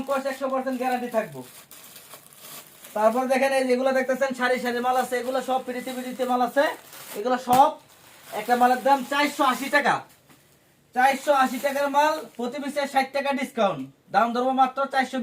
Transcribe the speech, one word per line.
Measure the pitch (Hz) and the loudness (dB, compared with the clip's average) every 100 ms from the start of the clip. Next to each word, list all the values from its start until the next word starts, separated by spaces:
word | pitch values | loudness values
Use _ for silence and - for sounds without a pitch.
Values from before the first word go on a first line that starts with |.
| 262 | -2
কস | 269 269 | -2 -2
একশো | 269 277 | -4 -4
পার্সেন্ট | 262 254 254 | -4 -4 -4
গ্যারান্টি | 254 254 240 226 | -2 -4 -2 -4
থাকবো। | 190 139 123 - - - - - - - - - - - - - - 208 | -4 -8 -16 -20 -20 -20 -20 -20 -20 -20 -20 -20 -20 -18 -20 -20 -10 0
তারপর | 214 233 254 | 2 2 0
দেখেন, | 262 269 269 | 0 2 2
এই | 262 | 0
যেগুলো | 247 262 262 | 0 0 0
দেখতেছেন, | 262 262 269 254 | -2 -2 -2 -2
সারি | 247 254 | -2 0
সারি | 240 240 247 | -2 -2 0
মাল | 254 | 0
আছে, | 247 247 | -2 -4
এগুলো | 240 262 254 | -4 -4 -2
সব | 254 254 | -4 -4
পিড়িতে | 247 247 254 | -8 -8 -8
পিড়িতে | 254 254 254 | -8 -6 -2
মাল | 247 240 | 0 0
আছে। | 262 311 - - - - - | 2 0 -2 -12 -20 -14 -6
এগুলো | 226 254 254 | -2 -2 4
সব | 254 294 - - - - - - 202 | 6 6 2 -12 -20 -20 -20 -12 -8
একটা | 214 240 | 0 4
মালের | 247 247 208 | 4 4 4
দাম | 277 - | 2 2
চারশো | 277 294 - 277 | 0 0 2 0
আশি | 247 254 285 | 0 0 0
টাকা, | 233 147 - _ _ _ _ _ _ _ _ | 2 0 -4 _ _ _ _ _ _ _ _
চারশো | 240 262 269 - 277 | 2 4 4 2 4
আশি | 262 247 285 | 2 0 -2
টাকার | 269 285 285 | 0 2 4
মাল, | 302 311 - - | 4 2 -4 -8
প্রতি | 247 285 | -6 -6
পিসে | 277 285 277 | -6 -4 -2
ষাট | 269 254 277 | 0 0 -2
টাকা | 277 277 | -2 -2
ডিসকাউন্ট, | 277 - 202 147 135 - _ | -4 0 0 0 -8 -16 _
দাম | 190 233 | 0 2
ধরবো | 233 254 262 | 0 0 2
মাত্র | 262 262 277 | 2 0 -2
চারশো | 269 254 262 | -2 -2 -2